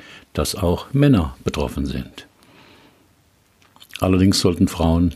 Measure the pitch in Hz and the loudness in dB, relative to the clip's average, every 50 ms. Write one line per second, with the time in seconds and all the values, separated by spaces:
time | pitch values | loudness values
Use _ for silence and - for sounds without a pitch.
0 | - - - - - _ - - 76 - - - 90 85 87 - - - - 139 | -20 -20 -20 -20 -20 _ -6 -4 -4 -4 -4 -4 -2 -2 -2 -2 -4 -4 -2 2
1 | 143 147 131 98 80 67 - - - - - - 71 65 - 69 67 69 64 64 | 4 4 4 4 2 -2 -6 -8 -8 -8 -4 -4 -6 -6 -4 -6 -6 -6 -6 -8
2 | 65 - - - - _ _ _ _ _ - - - - - - _ _ _ _ | -8 -10 -16 -20 -20 _ _ _ _ _ -20 -20 -20 -20 -20 -20 _ _ _ _
3 | _ _ _ _ _ _ _ _ _ _ _ _ _ _ _ - - _ - - | _ _ _ _ _ _ _ _ _ _ _ _ _ _ _ -20 -20 _ -8 -4
4 | - 92 92 92 95 98 95 - - 95 87 87 98 90 - - 82 80 82 85 | 0 0 2 4 4 2 2 2 2 0 2 2 0 -2 0 0 0 0 2 2
5 | 90 85 - | 2 0 -2